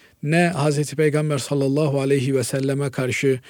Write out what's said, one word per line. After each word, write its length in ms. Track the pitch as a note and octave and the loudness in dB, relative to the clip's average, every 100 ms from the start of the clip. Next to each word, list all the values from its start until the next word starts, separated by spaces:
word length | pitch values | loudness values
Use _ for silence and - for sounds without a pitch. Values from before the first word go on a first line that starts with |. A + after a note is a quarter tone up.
| _ _ | _ _
ne 240 | D3 E3 F3 | 0 2 2
Hazreti 480 | C#3+ D3+ C#3+ D3 C#3 | 2 0 0 -2 0
Peygamber 420 | D#3 D3 D3+ C#3+ | 2 2 0 -2
sallallahu 640 | - C#3+ C3+ C#3 D#3 C#3 | -2 -2 0 2 0 0
aleyhi 340 | C#3 C#3 B2+ C3+ | 2 2 2 0
ve 80 | |
selleme 460 | A#2 C3+ C3+ C#3 C#3 | -2 -2 -2 -2 -4
karşı 500 | - B2+ A#2 C#3 C3 | -4 -4 0 0 0